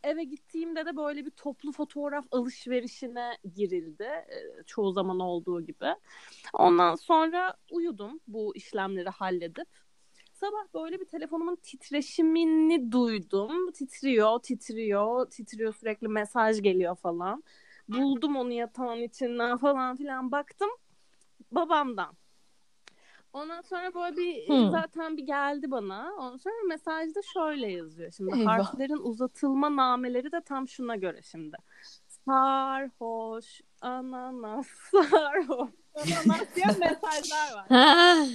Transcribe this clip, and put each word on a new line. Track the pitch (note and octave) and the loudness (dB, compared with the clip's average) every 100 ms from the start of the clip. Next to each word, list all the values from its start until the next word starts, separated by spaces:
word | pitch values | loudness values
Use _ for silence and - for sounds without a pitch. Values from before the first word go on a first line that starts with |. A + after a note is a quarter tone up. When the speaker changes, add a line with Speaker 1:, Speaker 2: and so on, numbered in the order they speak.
Speaker 1:
eve | C#4+ D#4+ | -2 -4
gittiğimde | D4 D4 _ D#4+ E4 D#4+ D#4 | -6 -12 _ -8 -6 -6 -6
de | D4+ | -6
böyle | D4 D4 C#4+ | -6 -6 -10
bir | |
toplu | _ D4 C4 C#4+ | _ -10 -8 -12
fotoğraf | C#4 D4 D4 C#4+ C#4+ - | -8 -8 -6 -6 -6 -4
alışverişine | B3+ B3 - B3 B3 A#3+ - B3+ A#3+ A#3+ A#3 G3 | -4 -4 -8 -4 -4 -4 -12 -12 -8 -8 -10 -14
girildi. | F3+ G3+ F3+ D#3+ D3+ | -4 -2 -2 -6 -12
E, | A3 D4+ - - - - - | -8 -8 -10 -14 -14 -18 -12
çoğu | - G3 | -2 -2
zaman | F#3 F#3 F#3 | 0 -2 -2
olduğu | F#3 F3 E3+ F3 | -2 -4 -4 -6
gibi. | D#3+ E3 - G4 _ - - - - | -6 -6 -6 -6 _ -20 -20 -20 -8
Ondan | - F4+ F4 F4 | 4 6 8 6
sonra | E4 - D#4+ D#4+ F4 F#4 - _ | 4 4 4 4 0 -4 -6 _
uyudum | E4+ E4+ G#3+ G#3 D#4 - | -4 -4 -6 -12 -14 -12
bu | G#3+ G#3+ G#3 | -6 -6 -8
işlemleri | - G#3 F#3+ F#3+ F3+ | -8 -4 -2 -4 -6
halledip. | - F#3+ F3+ E3+ E3 F4 _ _ _ _ _ _ | -6 -4 -4 -6 -10 -14 _ _ _ _ _ _
Sabah | - G4+ G#4 G4 | -8 -6 -6 -8
böyle | E4 D#4+ F#4 | -10 -8 -8
bir | |
telefonumun | F4+ D#4+ D4+ E4 E4+ F4+ | -10 -10 -6 -6 -4 -6
titreşimini | - - - C#4+ C4+ - D#4+ D#4+ E4 D#4+ D#4 E4 A#3+ | -12 -20 -6 -6 -4 2 4 4 4 4 4 4 2
duydum. | B3 A#3+ A3 E3+ G3 G#3+ E4+ F#4 | 2 2 0 -2 -2 0 -2 -4
Titriyor, | - C4 - C4+ A#3 G#3+ A#3+ | -6 -12 -4 2 4 4 4
titriyor, | - A#3 - A3 A3 G3+ G#3+ B3 B3+ | -2 -8 -6 -6 0 0 2 0 -2
titriyor, | - G#3 G#3+ A3 | -6 -16 -6 -6
sürekli | A3 A3 G#3+ A3 | -4 -8 -6 -4
mesaj | G#3+ G#3 B3 A3 G#3+ | -2 -2 2 2 4
geliyor | G3 F#3 F3 F3+ | 4 4 0 -2
falan. | F3+ E3+ F#3 B3+ - _ _ - - | -4 -4 -4 -6 -12 _ _ -20 -8
Buldum | A#3 C#4 B3+ C#4+ C#4 | 0 0 2 0 0
onu | B3 | -2
yatağın | A#3+ A#3 A#3+ B3 A#3 | -4 -6 -6 -6 -6
içinden | A#3 - B3+ A#3+ A#3 B3 | -8 -4 -4 0 -2 2
falan | C#4+ C#4 B3+ B3+ | 2 2 -2 -4
filan. | C#4+ C4 B3+ | -6 -6 -2
Baktım | C#4+ C#4+ - G4+ B4 _ _ _ _ _ _ - | -4 -4 -4 -4 -4 _ _ _ _ _ _ -6
babamdan. | B3 E4 D#4+ C#4 G#3+ D#3+ F3 _ _ _ _ _ _ - _ _ - _ | -2 2 2 0 -4 -8 -10 _ _ _ _ _ _ -20 _ _ -20 _
Ondan | C4+ D#4 E4+ | -12 -10 -12
sonra | - F4+ F#4 | -10 -8 -6
böyle | F4 F4 E4 | -6 -6 -2
bir, | F4 D#4+ - | -4 -4 2
Speaker 2:
Hmm. | C#4 G#3 | 4 6
Speaker 1:
zaten | E4 D#4+ E4 D#4+ D#4 | 2 -2 -8 -8 -8
bir | |
geldi | C4+ C#4+ C#4+ D4 C4+ | -4 -2 -2 -2 -4
bana. | C4 G3+ F#3+ D4 G4+ | -6 -6 -8 -10 -10
Ondan | B3+ B3+ | -12 -10
sonra | F#4+ A4+ G4 | -10 -6 -4
mesajda | D#4 - D#4+ D#4+ F4+ G4+ | -4 -6 -6 -4 -8 -6
şöyle | F#4 D#4 D4 A3 | -4 -2 -2 -4
yazıyor. | F3 D#3+ D#3 E3 - | -6 -10 -14 -16 -8
Şimdi | F#3+ B3 | -2 2
Speaker 3:
Eyvah. | G#3+ A3 | 4 4
Speaker 1:
harflerin | G3 C4 C4+ D4+ | 0 -2 -4 -4
uzatılma | A#3+ A3 B3+ - C#4+ C4+ D4 C#4+ | -4 -4 -4 0 0 2 2 2
nameleri | B3+ B3 B3+ B3 C#4 | 2 2 0 -4 -4
de | E4+ | -8
tam | E4 C#4 C4 | -6 -8 -8
şuna | - A#3+ A3 | -8 -6 -4
göre | F#3 D#3+ | -6 -8
şimdi. | - E3 D#3 - _ - - - _ - - | -14 -14 -14 -14 _ -20 -20 -20 _ -12 0
Sarhoş, | C4 C4+ C4+ C4+ C4+ C4+ _ A3+ A3+ A3+ A3+ A#3 - _ _ | 2 4 2 -2 -4 -6 _ -8 -6 -8 -10 -14 -20 _ _
ananas, | B3 B3+ B3+ B3+ B3+ B3+ A3 A3 C4 - | -8 -8 -8 -10 -10 -10 -8 -8 -10 -14
<laughs> | - | 4
sarhoş, | F#4+ D4 D#4+ D4 D#4 C#4 B3+ B3+ - _ | 6 8 6 4 -2 -2 -4 -4 -8 _
ananas | D4+ D4+ E4 D#4 G#3 G#4 F4+ | -8 -2 2 4 4 0 2
diye | G4 | 2
mesajlar | G4 E4+ - F#4 D4+ D4 D4+ D4+ | 4 2 0 -2 -4 -2 -2 -2
var. | G#3+ G3 | -6 6
Speaker 2:
Ha. | B3 D4 E4+ F4 E4+ C#4 | 10 10 10 10 8 4